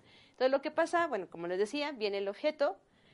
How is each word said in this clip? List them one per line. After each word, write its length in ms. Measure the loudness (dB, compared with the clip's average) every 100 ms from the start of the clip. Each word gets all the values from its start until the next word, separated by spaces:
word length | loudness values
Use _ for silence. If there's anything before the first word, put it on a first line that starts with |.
| -20 -20 -12
Entonces, 180 | 0 2
lo 100 | 2
que 100 | 0
pasa, 360 | 0 2 2 0
bueno, 240 | -2 -6
como 160 | -6 -2
les 120 | 0
decía, 340 | 0 -2 -4
viene 260 | -2 -2 -2
el 100 | -4
objeto, 480 | -2 -2 0 0 -2 _ _ _